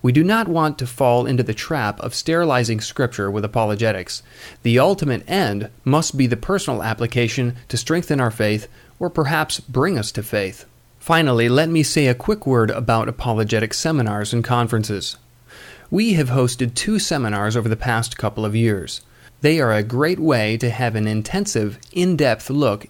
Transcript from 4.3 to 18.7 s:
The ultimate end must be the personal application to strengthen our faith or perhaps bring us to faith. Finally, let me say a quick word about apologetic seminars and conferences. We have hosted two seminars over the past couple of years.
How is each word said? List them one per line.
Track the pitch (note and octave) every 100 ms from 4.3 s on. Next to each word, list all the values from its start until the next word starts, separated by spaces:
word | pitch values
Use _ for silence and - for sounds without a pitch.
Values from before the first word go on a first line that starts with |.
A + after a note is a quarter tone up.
| - - -
The | A#2+ A#2
ultimate | D3+ G3 D3 A#2+ -
end | F#3+ C#3+ G2+ G#2+ -
must | - C#3+ D#3 C3+
be | B2+
the | A#2
personal | - G3 - A#2
application | G2 A2 A#2 B2 A#2 B2+ A#2+ A#2+ -
to | A#2
strengthen | - E3 E3+ D3
our | B2
faith | A2 G#2+ G#2+ - - - _
or | F3+
perhaps | - C#3 D#3+ D#3 -
bring | - B2+ D#3+ D#3+
us | G#2
to | -
faith. | G2+ G#2+ G2 - - _ _ _
Finally, | - E3 D3 A#2 A#2
let | B2+ E3
me | E3
say | D3 - C3+
a | B2
quick | - G#3 C3+
word | B2 A2
about | A2 A2+ A2+ A2+
apologetic | A#2+ B2 A2 G#2+ A2 A2
seminars | - D#3+ D#3 A2 G#2 G#2
and | A#2+
conferences. | A2+ A#2+ A#2 A2+ G#2+ G2+ - - _ _ _ - - - -
We | F3+ A3+
have | F3 C3
hosted | C3 B2+ - B2 -
two | - G#3+
seminars | - D#3 A2+ G#2 G#2 A#2
over | A2
the | G#2+
past | - A2+ A2+ -
couple | G#2+ G#2+ G#2+
of | A2
years. | A2+